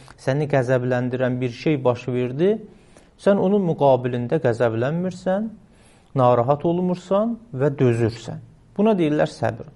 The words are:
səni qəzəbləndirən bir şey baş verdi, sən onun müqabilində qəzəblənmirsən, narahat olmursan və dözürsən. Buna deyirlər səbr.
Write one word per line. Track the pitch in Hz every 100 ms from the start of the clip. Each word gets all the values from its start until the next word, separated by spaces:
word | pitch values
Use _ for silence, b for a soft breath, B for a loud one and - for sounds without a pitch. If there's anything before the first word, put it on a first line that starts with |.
| B -
səni | - 139 147
qəzəbləndirən | 143 123 131 127 123 123 127 127 127
bir | 127
şey | 113 165 147
baş | 127 117 -
verdi, | 123 123 135 185 220 214 B B B B _
sən | - 202
onun | 185 208
müqabilində | 180 156 139 127 127 123 120 160
qəzəblənmirsən, | 131 113 123 110 127 165 185 180 185 190 220 - b b b b b 139
narahat | 123 120 120 143 170
olmursan | 175 180 180 - 196 226 226 -
və | 131 147
dözürsən. | 139 131 117 113 117 - 160 - - _
Buna | - 214 202
deyirlər | 156 151 156
səbr. | - 113 113 -